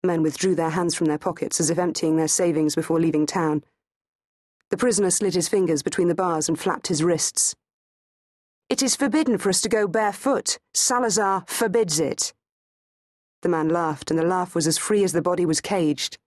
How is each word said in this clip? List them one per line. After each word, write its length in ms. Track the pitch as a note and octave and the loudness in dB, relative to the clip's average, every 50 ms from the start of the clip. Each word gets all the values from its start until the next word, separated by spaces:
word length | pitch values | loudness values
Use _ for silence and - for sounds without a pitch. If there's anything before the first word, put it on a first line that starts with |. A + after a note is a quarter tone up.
| - | 0
Men 180 | F3+ E3+ E3 D#3 | 0 0 2 0
withdrew 320 | D#3 D3 - - F#3+ F#3 | 0 -2 0 0 0 2
their 160 | D#3+ E3 D#3+ | 2 0 0
hands 240 | D#3 F3+ F3 E3+ - | 0 0 0 0 0
from 140 | - E3+ D#3 | 0 0 0
their 100 | D3+ D3+ | 0 0
pockets 400 | - F#3 E3 - - - - - | -2 -4 -4 -4 -6 -6 -2 -2
as 120 | E3+ D3 | 0 0
if 80 | E3 F3+ | 0 0
emptying 380 | F3+ F3 D#3 - - D#3+ D#3 | 0 -2 -2 0 0 0 2
their 120 | D#3+ D#3+ D3+ | 2 2 0
savings 480 | - - F#3 F3 D#3+ D#3 D#3 D3+ D3 | 0 2 2 2 2 2 0 0 0
before 240 | - D#3+ - E3 E3 | -2 -2 0 0 2
leaving 260 | E3 E3 D#3 D3+ D3+ | 2 2 2 2 0
town. 380 | D3 - F#3+ E3+ D#3 D3+ D3+ - _ _ _ _ _ _ _ _ _ _ _ _ _ _ _ _ _ _ _ _ _ | 0 0 0 0 0 0 -2 -4 _ _ _ _ _ _ _ _ _ _ _ _ _ _ _ _ _ _ _ _ _
The 80 | - | -4
prisoner 340 | - B3 B3 G#3+ F#3+ G3+ F#3 | 0 2 2 2 2 2 2
slid 240 | F3 - G#3 F#3+ F3+ | 0 0 0 0 0
his 140 | F3+ E3 - | 0 0 2
fingers 340 | - G3+ F#3 E3 E3 C#3+ C3+ | 2 2 2 2 0 0 0
between 240 | - - - F3+ | -2 -2 0 0
the 80 | F3 E3+ | 2 2
bars 340 | E3+ F#3 F3+ E3+ D#3 D3+ - | 0 0 0 0 -2 0 -2
and 80 | E3 | -2
flapped 300 | D#3 - G3 E3 - - | -2 0 -2 -2 -2 -2
his 160 | - F#3 D3 D#3 | -2 -2 0 2
wrists. 540 | F3 F3 D3+ - - - - - - - _ _ _ _ _ _ _ _ _ _ _ _ _ _ _ _ _ _ _ _ _ _ _ | 2 2 0 0 -2 0 0 -2 -2 -2 _ _ _ _ _ _ _ _ _ _ _ _ _ _ _ _ _ _ _ _ _ _ _
"It 120 | C4 B3+ C4+ | -2 0 0
is 140 | B3+ - | 0 0
forbidden 420 | - C#4 C4+ G#3 D#4 D#4+ C#4+ A#3 F3+ | 0 0 0 2 2 2 2 0 0
for 120 | - G3+ | 2 0
us 100 | F#3 - - | 0 0 0
to 60 | A3 | 0
go 180 | A#3 G#3+ G#3 | 0 0 0
barefoot. 720 | G3 D#3+ A3 G#3+ G#3 G3+ - - C4 C4+ G3+ - - - - _ _ _ | 0 0 0 0 0 -2 -2 0 0 0 0 0 -4 -6 -6 _ _ _
Salazar 720 | - - - B3+ B3 B3 A3+ F#3 G3+ G#3 G3 F#3+ F#3+ F#3 | -2 0 2 2 2 0 0 0 2 2 2 0 -2 -4
forbids 520 | - - - A#3+ A3 F3+ A#3 A3 F3 D3+ D3+ | -6 -2 0 0 2 2 2 0 2 0 0
it." 340 | D#3+ C3+ - - - - - _ _ _ _ _ _ _ _ _ _ _ _ _ _ _ _ _ _ _ _ _ - | 0 -2 -2 -4 -6 -6 -6 _ _ _ _ _ _ _ _ _ _ _ _ _ _ _ _ _ _ _ _ _ -4
The 60 | F3 | -2
man 200 | F3 D#3+ D#3 D#3+ | -2 0 0 0
laughed, 420 | E3 F3 E3+ D#3+ D3+ C#3 - - | 0 0 0 -2 -4 -6 -6 -4
and 80 | D#3 D#3+ | -2 0
the 60 | E3 | 0
laugh 300 | E3+ F#3 F#3 F3+ F3+ - | 0 0 0 -2 -2 -4
was 120 | E3+ D#3 | -2 0
as 120 | D#3 D#3 - | 0 0 -2
free 260 | - - G#3+ G#3 G3+ | -2 0 2 2 2
as 80 | F#3 C#3+ | 2 0
the 80 | E3+ | 0
body 240 | D#3+ F3+ F3+ F3+ F3 | 0 0 0 0 0
was 160 | D#3 D#3+ D3+ | 0 0 -2
caged. 580 | - - G#3 F#3+ E3 D3+ D3 - - - - - _ | -2 -2 -2 0 0 0 0 -2 -4 -8 -8 -12 _